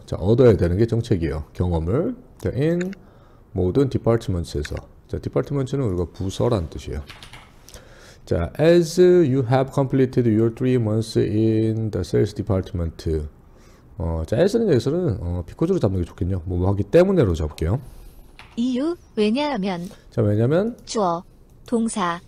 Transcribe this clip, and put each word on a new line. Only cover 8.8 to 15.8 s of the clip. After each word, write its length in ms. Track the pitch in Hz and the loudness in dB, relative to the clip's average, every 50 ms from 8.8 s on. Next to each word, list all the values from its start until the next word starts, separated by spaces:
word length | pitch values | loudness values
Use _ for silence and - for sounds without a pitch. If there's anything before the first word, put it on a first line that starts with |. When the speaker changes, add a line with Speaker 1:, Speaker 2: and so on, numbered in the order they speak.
| 170 156 - 180 | 4 2 4 4
Speaker 1:
you 440 | 180 180 180 180 165 127 131 135 120 113 | 6 6 8 6 4 4 2 0 2 2
have 220 | 135 131 135 131 | 2 2 2 0
completed 560 | - 143 139 131 139 135 131 131 - 135 120 117 | 0 -2 -2 0 2 2 2 2 2 2 2 4
your 240 | 107 110 113 117 113 | 4 4 2 0 0
three 200 | - 127 127 127 | 0 0 0 2
months 420 | 123 113 104 107 113 110 - - 120 | 2 2 0 0 -2 -2 -2 0 0
in 720 | 113 - 104 107 110 110 110 110 110 110 110 110 110 107 | 0 2 2 2 2 2 2 2 2 0 0 -2 -4 -4
the 80 | 101 92 | -4 -4
sales 320 | 90 - - 120 117 98 - | -4 0 2 2 2 0 -2
department." 920 | - 98 - 98 95 90 - - 90 82 82 - - - 85 78 78 76 73 - - - - - - - - - - - - - - | -6 -2 0 0 -2 -2 -2 -4 -4 -4 -4 -6 -6 -4 -4 -2 -2 -4 -6 -12 -18 -20 -20 -20 -20 -20 -20 -20 -20 -20 -20 -10 -6
어, 240 | 85 82 82 80 80 | -4 -4 -4 -4 -4
자, 100 | - 110 | -2 0
as는 320 | 127 175 202 - 226 233 202 | 2 2 2 2 0 2 4
여기서는, 500 | 143 113 - 139 156 180 185 143 95 78 | 2 2 2 0 -2 0 -2 -2 -2 -2
어, 200 | 80 87 87 90 85 | -4 -6 -4 -6 -6
because-로 320 | - - - 165 170 196 | -8 -4 -4 -2 0 0
잡는 220 | 170 | 0